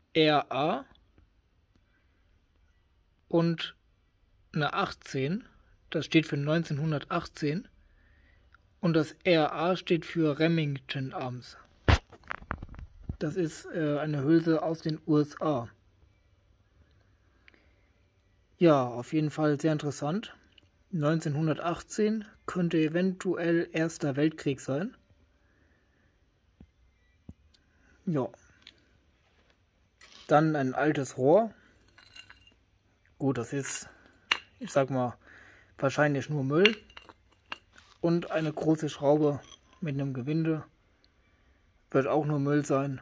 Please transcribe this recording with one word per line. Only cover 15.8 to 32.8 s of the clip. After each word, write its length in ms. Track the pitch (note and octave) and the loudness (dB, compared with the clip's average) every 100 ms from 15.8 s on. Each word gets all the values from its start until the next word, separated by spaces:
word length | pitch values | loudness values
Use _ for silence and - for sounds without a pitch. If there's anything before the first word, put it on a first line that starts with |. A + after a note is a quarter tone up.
| _ _ _ _ _ _ _ _ _ _ _ _ _ _ _ _ _ - _ _ _ _ _ _ _ _ _ - | _ _ _ _ _ _ _ _ _ _ _ _ _ _ _ _ _ -20 _ _ _ _ _ _ _ _ _ 4
Ja, 260 | E3+ C#3+ | 6 6
auf 280 | B2 A#2+ A#2+ | 2 -4 -4
jeden 180 | D#3 D3+ | -2 -2
Fall 300 | D#3 D3+ D3 | 0 0 2
sehr 120 | D#3+ | 0
interessant. 640 | D3+ D3 - C#3+ G3 - - _ _ _ _ _ | 0 -4 -4 -4 -4 -8 -16 _ _ _ _ _
Neunzehnhundertachtzehn 1400 | E3+ D3 D#3+ D#3 C#3+ D#3+ D3 E3+ D#3+ - - G#3+ A3 G3+ - | -2 0 0 0 0 0 0 -4 -6 -6 0 0 0 -6 -14
könnte 320 | - F#3 E3+ E3 | -6 -2 0 2
eventuell 920 | D#3 E3+ F#3 F#3 F#3+ E3 E3+ E3+ F3 | 2 2 0 -2 -4 -2 2 0 0
Erster 440 | E3 E3 - D3 C3+ | -2 -2 -2 -2 2
Weltkrieg 440 | D#3 D#3 D3 C3 | 0 0 -4 -4
sein. 360 | - C#3 A3+ - _ _ _ _ _ _ _ _ _ _ _ _ _ _ _ - - _ _ _ _ _ - - _ _ _ _ _ _ | -4 -4 -6 -10 _ _ _ _ _ _ _ _ _ _ _ _ _ _ _ -20 -20 _ _ _ _ _ -20 -20 _ _ _ _ _ _
Ja. 240 | - D3 A#2+ - _ _ - _ _ _ _ _ _ _ _ _ _ _ _ _ - - - | -4 -2 -2 -8 _ _ -20 _ _ _ _ _ _ _ _ _ _ _ _ _ -20 -10 2
Dann 280 | D3+ D#3+ | 4 4
ein 200 | D3+ C3 | 0 -2
altes 420 | - D3+ D3 C3 - | 0 0 0 -2 0
Rohr. 380 | C3+ F#3+ A3+ - _ _ _ _ - - - - _ _ _ _ | 4 6 4 -4 _ _ _ _ -20 -20 -20 -20 _ _ _ _